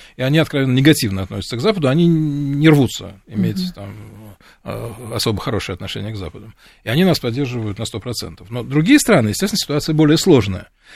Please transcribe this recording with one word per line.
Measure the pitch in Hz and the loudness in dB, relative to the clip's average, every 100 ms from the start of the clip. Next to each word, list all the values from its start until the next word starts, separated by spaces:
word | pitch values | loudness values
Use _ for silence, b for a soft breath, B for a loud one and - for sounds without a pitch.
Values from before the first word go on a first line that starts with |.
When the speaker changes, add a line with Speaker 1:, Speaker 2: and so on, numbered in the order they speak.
| B - | B -6
Speaker 1:
и | |
они | 131 156 | 0 2
откровенно | 151 139 135 | 2 0 2
негативно | 127 143 147 104 95 | 4 4 4 0 -4
относятся | 95 101 - 117 | -6 -8 -8 -2
к | |
Западу, | 185 202 135 | -2 0 0
они | 156 170 | 4 4
не | 160 156 143 143 143 156 | 2 0 -2 -4 2 6
рвутся | 147 117 - 98 98 _ | 6 4 -2 -14 -18 _
иметь | 107 113 95 | -2 -2 -2
Speaker 2:
Мгм. | 90 | -6
Speaker 1:
там, | 92 101 104 104 107 110 101 b b | -8 -14 -16 -20 -20 -20 -20 b b
э, | - 113 117 110 110 | -12 -10 -10 -12 -10
особо | 117 120 101 | -4 -4 -4
хорошие | 139 104 - | -4 -6 -6
отношения | 95 98 - 101 | -10 -10 -10 -10
к | 104 | -10
Западу. | 82 - 113 - b b | -12 -14 -20 -20 b b
И | 104 | -4
они | 131 | 2
нас | 185 147 | 2 2
поддерживают | 123 123 131 123 107 101 | -2 -4 -4 -4 -6 -6
на | 110 | -8
сто | 110 | -8
процентов. | 123 117 - 80 92 | -8 -10 -10 -14 -12
Но | 120 | -10
другие | 120 143 175 294 | -2 0 4 4
страны, | - 170 107 | 6 4 2
естественно, | - 196 202 | 0 -2 -4
ситуация | - 147 - | -4 -4 -2
более | 156 151 131 | 2 4 4
сложная. | 190 139 98 92 - _ B | 6 6 4 -4 -12 _ B